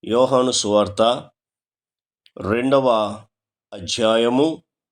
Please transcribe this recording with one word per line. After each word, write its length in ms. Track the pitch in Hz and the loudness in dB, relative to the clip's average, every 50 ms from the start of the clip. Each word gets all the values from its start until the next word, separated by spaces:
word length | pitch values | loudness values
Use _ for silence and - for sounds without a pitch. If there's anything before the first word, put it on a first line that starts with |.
| - | -6
యోహాను 460 | - 107 120 127 127 139 127 127 127 | -2 0 2 2 2 2 0 0 0
సువార్త 760 | 120 - - 104 104 104 104 98 98 98 110 117 120 139 156 - _ _ _ _ _ _ _ _ _ _ _ _ _ _ _ _ _ _ _ _ _ - | -2 -2 -2 0 2 2 2 0 0 0 2 2 2 -2 -6 -16 _ _ _ _ _ _ _ _ _ _ _ _ _ _ _ _ _ _ _ _ _ -12
రెండవ 520 | - 92 104 117 123 135 135 139 131 131 117 110 107 101 101 104 - _ _ _ _ _ _ _ _ _ - | -6 -4 -2 -2 0 2 2 2 2 2 0 0 0 -4 -6 -10 -16 _ _ _ _ _ _ _ _ _ -18
అధ్యాయము 920 | 104 92 82 - - 117 110 113 113 117 120 123 127 143 160 160 160 _ _ _ _ _ _ | -16 -10 -8 -6 -2 0 2 2 2 2 2 2 2 0 0 -2 -6 _ _ _ _ _ _